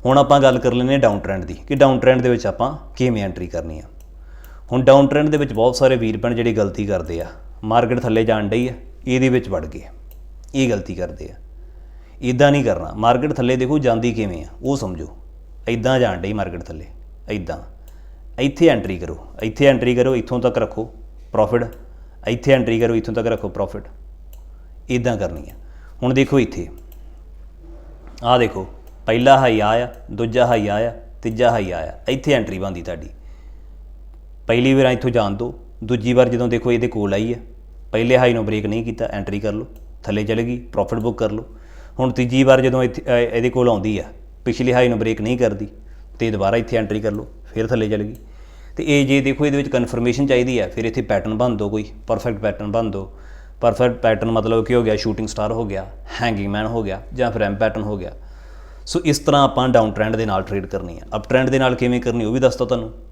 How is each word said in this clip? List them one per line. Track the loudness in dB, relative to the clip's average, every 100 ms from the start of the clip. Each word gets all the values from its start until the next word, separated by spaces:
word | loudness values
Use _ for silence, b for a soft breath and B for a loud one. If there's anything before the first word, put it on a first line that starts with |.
| 4
ਹੁਣ | 4
ਆਪਾਂ | 6 6
ਗੱਲ | 6 4
ਕਰ | 0
ਲੈਂਦੇ | 0 2
ਹਾਂ | 4
ਡਾਊਨ | 2 2
ਟ੍ਰੈਂਡ | -4 -6 -6
ਦੀ, |
ਕਿ | -12 -6 4
ਡਾਊਨ | 6 6
ਟ੍ਰੈਂਡ | 4 4
ਦੇ | 4
ਵਿੱਚ | 2 0
ਆਪਾਂ | -2 -4 -4 -14 -2
ਕਿਵੇਂ | 0 0
ਐਂਟਰੀ | -4 -6 -8
ਕਰਨੀ | -8 -8 -12
ਆ। | -16 -20 -20 -20 b b b b -4
ਹੁਣ | 4
ਡਾਊਨ | 8 8 8
ਟ੍ਰੈਂਡ | 4 2
ਦੇ | 2
ਵਿੱਚ | 0
ਬਹੁਤ | 2 2 4
ਸਾਰੇ | 4 4
ਵੀਰ | 0 -2
ਭੈਣ | -2 0
ਜਿਹੜੇ | 0
ਗਲਤੀ | 2 0 -2 -2
ਕਰਦੇ | -4 -4 -8
ਆ, | -8 -12 -18 -12
ਮਾਰਕੀਟ | 0 2 2 -2
ਥੱਲੇ | 0 2
ਜਾਣ | 2 0 0
ਡਈ | -2 -4
ਆ, | -8 -16 -12 -2
ਇਹਦੇ | 2 2
ਵਿੱਚ | 2 -2
ਵੜ | -6 -8
ਗਏ, | -14 -18 -20 -20 -20 -20 -20 -8 -2
ਇਹ | 0
ਗਲਤੀ | 0 -4 -8
ਕਰਦੇ | -8 -8 -16
ਆ। | -16 -20 -20 b b b b b b
ਇੱਦਾਂ | -4 4 4
ਨਹੀਂ | 6
ਕਰਨਾ। | 2 -2 -4 0
ਮਾਰਕੀਟ | 2 2 0
ਥੱਲੇ | 0 0 0
ਦੇਖੋ | 0 2
ਜਾਂਦੀ | 2 2 0
ਕਿਵੇਂ | -2 -4 -6
ਆ, | -12 -8
ਉਹ | -4 -2
ਸਮਝੋ। | -4 -8 -12 -16 -20 -20 -20 -12 -4
ਇੱਦਾਂ | -2 0 2
ਜਾਣ | 2 0
ਡਈ | -4
ਮਾਰਕੀਟ | -4 -6 -8
ਥੱਲੇ, | -12 -14 -16 -18 -20 -20 -8
ਇੱਦਾਂ। | -8 -6 -10 -12 -20 b b b b b -2
ਇੱਥੇ | -2 4 4
ਐਂਟਰੀ | 4 -2 -8
ਕਰੋ, | -8 -12 -14 -8
ਇੱਥੇ | -8 4 4
ਐਂਟਰੀ | 6 2 4
ਕਰੋ, | 2 2
ਇੱਥੋਂ | -2 -2
ਤੱਕ | 0 0
ਰੱਖੋ | -2 -4 -10 -12 -20 -20 -6
ਪ੍ਰੋਫਿਟ, | 0 2 2 -2 -8 b b b b -4
ਇੱਥੇ | -2 4
ਐਂਟਰੀ | 4 4 2
ਕਰੋ, | 2 2
ਇੱਥੋਂ | 0
ਤੱਕ | -2 -2
ਰੱਖੋ | -2 -4
ਪ੍ਰੋਫਿਟ। | -6 -6 -6 -14 -20 -20 -20 -20 -20 b b b b -4
ਇੱਦਾਂ | -2 0 -2
ਕਰਨੀ | -4 -6 -14
ਆ। | -18 b b b b
ਹੁਣ | 0
ਦੇਖੋ | 2 4 2
ਇੱਥੇ, | 0 -4 -12 -14 -20 -20 -20 -20 -20 -20 -20 -20 -20 -20 -20 -20 -20 -6
ਆਹ | 2 4
ਦੇਖੋ | 4 -2 -10 -14 -20 -8 -2
ਪਹਿਲਾ | 4 6 6
ਹਾਈ | 6 4
ਆ | 2
ਆ, | 2 -2 -8 -14
ਦੂਜਾ | -6 -2 2 4
ਹਾਈ | 2 0
ਆ | 0
ਆ, | -2 -6 -18 -8
ਤੀਜਾ | -8 2 2
ਹਾਈ | 2 -2
ਆ | -6
ਆ, | -8 -8 -4
ਇੱਥੇ | -4 0
ਐਂਟਰੀ | 0 0 -6
ਬਣਦੀ | -6 -6
ਤੁਹਾਡੀ। | -8 -10 -12 -16 b b b b b b -20 -20 -20 -20 -20 -14 0
ਪਹਿਲੀ | 2 4
ਵਾਰ | 4 4
ਇੱਥੋਂ | 2 0
ਜਾਣ | 0 0
ਦਿਓ, | -2 -6 -8 -18 -14
ਦੂਜੀ | -4 -2 4
ਵਾਰ | 6 6
ਜਦੋਂ | 4 0
ਦੇਖੋ | 0 2
ਇਹਦੇ | 0 0
ਕੋਲ | -2 -2
ਆਈ | 0 -2
ਹੈ, | -4 -10 -20 -20 -20 -4
ਪਹਿਲੇ | -2 4 6
ਹਾਈ | 6
ਨੂੰ | 2 0
ਬ੍ਰੇਕ | -2 -2
ਨਹੀਂ | -4
ਕੀਤਾ, | -4 -6 -6
ਐਂਟਰੀ | -6 -6 -4
ਕਰ | -4
ਲਓ, | -6 -10 -16 -20 -14
ਥੱਲੇ | -4 -4
ਚਲੇ | 0 -2 -2
ਗਈ, | -4
ਪ੍ਰੋਫਿਟ | -6 -4 -2 -2
ਬੁੱਕ | -2 -2
ਕਰ | -4
ਲਓ। | -4 -10 b b b b -4
ਹੁਣ | -2
ਤੀਜੀ | 0 0 4
ਵਾਰ | 6 6
ਜਦੋਂ | 4 2
ਇੱਥੇ, | -2 -4 0
ਅਹ, | 0 2 0
ਇਹਦੇ | 0
ਕੋਲ | 2 2
ਆਉਂਦੀ | 2 0 -4
ਆ, | -6 -16 -20 -8 -6
ਪਿਛਲੀ | -2 0
ਹਾਈ | 2 2
ਨੂੰ | 2
ਬ੍ਰੇਕ | -2 -2
ਨਹੀਂ | -2 0
ਕਰਦੀ, | 0 -2 -10 -14 b b b -6
ਤੇ | -4
ਦੁਬਾਰਾ | 0 0 0
ਇੱਥੇ | 0 -2
ਐਂਟਰੀ | -2 -2
ਕਰ | -2
ਲਓ, | -6 -10 -18 -10
ਫਿਰ | -6 -2
ਥੱਲੇ | 0 0
ਚਲੇ | -2 -4
ਗਈ। | -10 -18 b b b b -6
ਤੇ | 2
ਇਹ | 2 4
ਜੇ | 2
ਦੇਖੋ | 2 0 0
ਇਹਦੇ | 0
ਵਿੱਚ | 0
ਕਨਫਰਮੇਸ਼ਨ | -2 -2 0 0 0 2
ਚਾਹੀਦੀ | 2 2 0
ਹੈ, | -2
ਫਿਰ | -2 -4
ਇੱਥੇ | -4
ਪੈਟਰਨ | -2 -2 -2
ਬਣ | -2 -2
ਦਿਓ, | 0 -2
ਕੋਈ | -4 -6 -14 -6
ਪਰਫੈਕਟ | -4 -4 -4
ਪੈਟਰਨ | -4 -4 -4
ਬਣ | -2
ਦਿਓ। | -2 -6 -10 b b b b 0
ਪਰਫੈਕਟ | 0 2 0 2
ਪੈਟਰਨ | 0 2 0
ਮਤਲਬ | 0 2 0 2
ਕੀ |
ਹੋ | 2
ਗਿਆ? | 2 0
ਸ਼ੂਟਿੰਗ | -2 -4 -6
ਸਟਾਰ | -4 -4
ਹੋ | -4 -4
ਗਿਆ, | -6 -10 -16 -14 -4
ਹੈਂਗਿੰਗ | -2 -2 -2
ਮੈਨ | -2 -2
ਹੋ | -4
ਗਿਆ, | -4 -6 -10
ਜਾਂ | -4 -2
ਫਿਰ | 0
ਐਮ | -2 0
ਪੈਟਰਨ | 0 0
ਹੋ | -6 -6
ਗਿਆ। | -8 -14 b b b b b b -6
ਸੋ | -2 0
ਇਸ | 0
ਤਰ੍ਹਾਂ | 2 4
ਆਪਾਂ | 4 2 4
ਡਾਊਨ | 4 4
ਟ੍ਰੈਂਡ | 0 -2 -2
ਦੇ | 0
ਨਾਲ | -2
ਟ੍ਰੇਡ | -2 -6 -4
ਕਰਨੀ | -8 -8 -14
ਹੈ। | -8 -8
ਅਪ | 0
ਟ੍ਰੈਂਡ | 0 2
ਦੇ | 2
ਨਾਲ | 2 2
ਕਿਵੇਂ | 0 0
ਕਰਨੀ, | 0 -2 0
ਉਹ |
ਵੀ | 2
ਦੱਸਤਾ | 2 2 -2
ਤੁਹਾਨੂੰ। | -2 -4 -12 -20